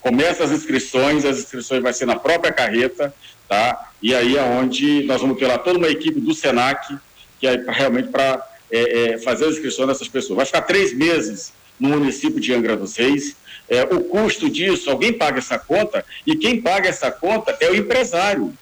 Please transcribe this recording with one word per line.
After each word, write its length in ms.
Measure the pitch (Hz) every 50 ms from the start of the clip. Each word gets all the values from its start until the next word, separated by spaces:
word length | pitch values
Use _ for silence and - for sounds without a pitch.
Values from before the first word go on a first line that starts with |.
começa 440 | - 127 120 127 147 170 175 175 170
as 80 | 143 143
inscrições, 720 | 151 - - 147 127 107 - - 127 131 143 151 151 139
as 140 | 143 131 123
inscrições 440 | 113 - - 127 117 - 135 127 120
vai 100 | 123 117
ser 140 | - 135
na 80 | 120 117
própria 380 | - - 139 165 165 170 165 -
carreta, 600 | - 127 110 104 113 123 131 123 - 147 139 143 _ - - - _ _ _
tá? 420 | 101 101 110 123 120 - - - - _
E 140 | 104 113 127
aí 240 | 127 120 123 131 143
aonde 640 | 135 127 123 127 131 127 123 127 139 147 147 147 139
nós 180 | 143 131 123
vamos 160 | 120 135 131
ter 120 | - 135 127
lá 100 | 123 120
toda 200 | - 175 180 175
uma 100 | 170 160
equipe 320 | 147 143 151 160 156 147
do 120 | 117 147 156
senac, 640 | - - 147 123 120 123 131 139 135 - - 143 139 - _ _ - - _ _ _
que 80 | -
é 100 | 131 127
pra, 160 | 120 - - 117
realmente 360 | 117 139 135 120 127 131 127
pra, 380 | - 135 135 135 131 127 - - - - _ _
é, 420 | 117 117 117 120 113 117 117 117 113
é, 40 | 113
fazer 280 | - 131 123 - 147
as 60 | 156 147
inscrições 360 | - - 131 - - 131 131
dessas 200 | 135 - 120 -
pessoas. 280 | - 135 120 - -
Vai 80 | - 135
ficar 160 | 135 - 170
três 320 | - - 180 196 196 - 120
meses 600 | 127 151 170 170 156 - - 107 101 - - - _ _ _ _ _
no 100 | 127 139
município 500 | 147 147 143 135 120 - - 151 - 135
de 140 | 110 - 123
Angra 240 | 120 113 113 110
dos 180 | 101 98 95 - -
Reis. 360 | 117 131 147 143 143 - - _ _ - - - _
É, 160 | - - 123 131
o 160 | - 185 170 -
custo 460 | - - 202 220 208 - - 320 -
disso, 400 | - - 175 196 185 175 - 143
alguém 200 | 139 120 180 226
paga 280 | 226 226 165 147 135 131
essa 200 | 123 - 127 113
conta, 460 | - - 156 190 214 208 - - - - - - -
e 100 | - 311
quem 240 | 311 311 220 254 220
paga 300 | - 220 180 202 190 190
essa 200 | - - - 131
conta 460 | - - - 180 214 220 - - - -
é 120 | 156 165
o 40 | 185
empresário. 800 | 208 202 - 240 254 247 - 175 170 185 202 202 151 107 85 - -